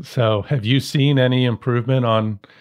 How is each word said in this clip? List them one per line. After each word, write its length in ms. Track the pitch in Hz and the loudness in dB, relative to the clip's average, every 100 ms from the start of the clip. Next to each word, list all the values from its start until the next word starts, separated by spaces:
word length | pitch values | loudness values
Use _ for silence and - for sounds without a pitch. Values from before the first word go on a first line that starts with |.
so 400 | - 131 113 107 | -8 0 0 0
have 240 | - 143 107 | -2 -4 0
you 120 | 135 | 0
seen 380 | 131 151 143 135 | 0 0 2 2
any 280 | 127 127 123 | 2 2 0
improvement 580 | 107 131 120 120 131 | -2 -2 -2 0 0
on 360 | 120 113 107 104 - - | 0 0 -2 -6 -14 -20